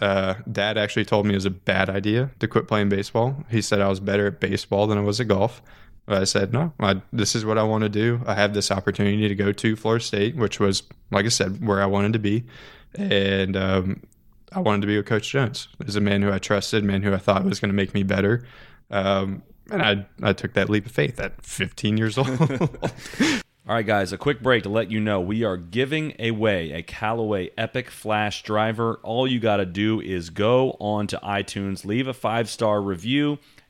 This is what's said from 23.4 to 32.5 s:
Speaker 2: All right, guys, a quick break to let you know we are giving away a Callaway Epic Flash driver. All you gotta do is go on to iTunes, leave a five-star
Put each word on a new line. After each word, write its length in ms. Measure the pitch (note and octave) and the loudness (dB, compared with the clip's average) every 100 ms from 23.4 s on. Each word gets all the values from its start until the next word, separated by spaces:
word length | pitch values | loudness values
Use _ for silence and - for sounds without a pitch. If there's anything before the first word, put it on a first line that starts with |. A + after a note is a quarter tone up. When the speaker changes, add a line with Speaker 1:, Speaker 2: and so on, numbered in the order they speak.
| - _ - | -4 _ -4
Speaker 2:
All 60 | |
right, 100 | A2+ | -2
guys, 280 | G#2+ G#2 F#2 | 2 2 0
a 40 | F#2+ | -2
quick 220 | C#3+ B2 | -2 0
break 220 | B2 A#2+ | 2 2
to 60 | G2 | 2
let 240 | A2 G2+ | -2 -2
you 80 | A2 | -2
know 200 | G#2+ G2 | 0 0
we 220 | F2+ A2 | 0 0
are 140 | A2 F2+ | -2 -4
giving 580 | E2+ G#2+ C3+ D#3 D#3 - | -6 -4 -2 -2 -6 -6
away 500 | A#2 G#2+ A2 F#2+ E2 | -4 0 0 0 -2
a 140 | D#2+ | -8
Callaway 680 | - - A2 A#2 G#2+ G2+ F2 - | -10 -6 -4 -2 -2 -2 -4 -6
Epic 320 | A2+ C3 B2 | -6 -6 -8
Flash 540 | - G#2+ G#2+ G#2+ - | -10 -2 0 -2 -4
driver. 560 | - G#2+ A2 A2 A#2 - | -2 0 0 0 -2 -4
All 240 | - A#2 C3 | -6 -2 0
you 140 | B2 | 0
gotta 260 | A2 G2+ F#2+ | 2 2 0
do 340 | F2+ G#2+ A2 | 0 0 0
is 300 | - F#2 E2+ | -2 -6 -6
go 460 | E2 G#2 B2+ C3 - | -2 2 4 2 -2
on 300 | G#2 G#2 G#2 | -4 -4 -4
to 100 | - | -6
iTunes, 680 | - G2+ G2+ G2+ G2 F#2+ | -4 -4 -4 -6 -6 -6
leave 220 | G2 A2+ C3 | -4 -2 -2
a 80 | |
five-star 640 | A#2+ A2+ A#2 A2 | -4 -2 0 -2